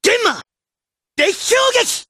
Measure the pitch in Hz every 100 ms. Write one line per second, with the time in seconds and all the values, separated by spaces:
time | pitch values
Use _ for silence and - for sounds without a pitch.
0 | - 480 415 - - _ _ _ _ _
1 | _ - 311 - - 508 523 494 - -